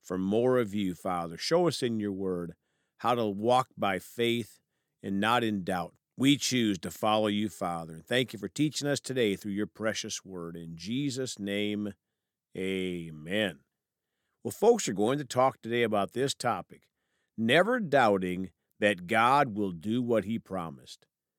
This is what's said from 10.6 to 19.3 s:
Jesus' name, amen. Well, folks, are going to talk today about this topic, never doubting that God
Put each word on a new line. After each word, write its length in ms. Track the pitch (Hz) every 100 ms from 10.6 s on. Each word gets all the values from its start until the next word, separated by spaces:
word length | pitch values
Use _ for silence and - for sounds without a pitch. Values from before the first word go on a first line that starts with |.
| 82 82
Jesus' 640 | 87 123 143 123 127 -
name, 520 | 101 101 104 104 104 - _ _ _ _ _ 90
amen. 1000 | 95 95 92 87 85 78 78 101 104 76 _ _ _ _ _ _ _ _
Well, 80 | 117
folks, 360 | - 208 233 -
are 40 |
going 260 | 98 107 143
to 60 |
talk 360 | 143 127 131 -
today 220 | 113 120
about 300 | 117 104 95
this 220 | 117 135
topic, 480 | - 123 98 82 71 _ _ _ _ _ -
never 380 | 113 143 190 247
doubting 720 | 185 135 120 101 92 90 92 _ _ -
that 260 | 104 98 87
God 500 | 110 117